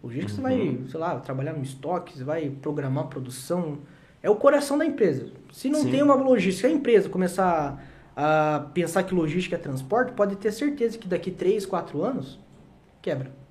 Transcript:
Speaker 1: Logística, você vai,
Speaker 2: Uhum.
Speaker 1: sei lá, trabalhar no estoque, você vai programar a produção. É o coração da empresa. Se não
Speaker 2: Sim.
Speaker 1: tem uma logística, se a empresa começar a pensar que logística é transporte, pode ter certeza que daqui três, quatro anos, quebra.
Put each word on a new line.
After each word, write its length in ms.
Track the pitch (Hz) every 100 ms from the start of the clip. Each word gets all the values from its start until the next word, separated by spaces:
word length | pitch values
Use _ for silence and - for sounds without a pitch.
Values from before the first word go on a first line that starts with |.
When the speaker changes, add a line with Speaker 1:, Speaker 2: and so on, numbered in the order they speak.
Speaker 1:
Logística, 320 | 120 123 185
você 60 | 208
vai, 140 | 262 254
Speaker 2:
Uhum. 240 | 190 123 -
Speaker 1:
sei 100 | 160
lá, 200 | 165 139
trabalhar 320 | - 135 139
no 100 | 160
estoque, 560 | 131 131 143 175 175 139
você 60 |
vai 260 | 127 165 147 135
programar 440 | 151 147 135 139
a 20 | -
produção. 720 | 143 123 - - 175 165 143 - - - _
É 60 | -
o 60 |
coração 420 | - 277 285 285 285
da 80 |
empresa. 440 | 320 - 202 131 - - -
Se 180 | - 262
não 120 | 302
Speaker 2:
Sim. 80 | 277
Speaker 1:
tem 100 | 262
uma 120 | 285 269
logística, 500 | 262 247 185 - 262
se 80 |
a 20 | 311
empresa 320 | - 220 -
começar 720 | 185 185 190 185 165 143 139 - - - -
a 500 | 151 156 151 151 143
pensar 280 | 185 165 190
que 100 | 185
logística 400 | 180 156 170 180
é 40 | 175
transporte, 520 | 143 131 - 220 247
pode 220 | - 202 196
ter 140 | 226
certeza 460 | 208 294 285 233 226
que 80 | 185
daqui 240 | 175 185
três, 340 | 175 180 214 196
quatro 360 | 175 165 143
anos, 340 | 196 269 - - - - - - _ _
quebra. 300 | - 147 131 - -